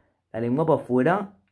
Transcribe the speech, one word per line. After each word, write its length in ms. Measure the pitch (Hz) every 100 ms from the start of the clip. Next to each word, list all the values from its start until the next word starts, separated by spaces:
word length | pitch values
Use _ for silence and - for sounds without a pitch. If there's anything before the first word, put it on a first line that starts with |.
| _ _ _
la 80 | 113
lengua 260 | 117 131 160
por 140 | 147
fuera. 540 | - 123 139 190 202 - _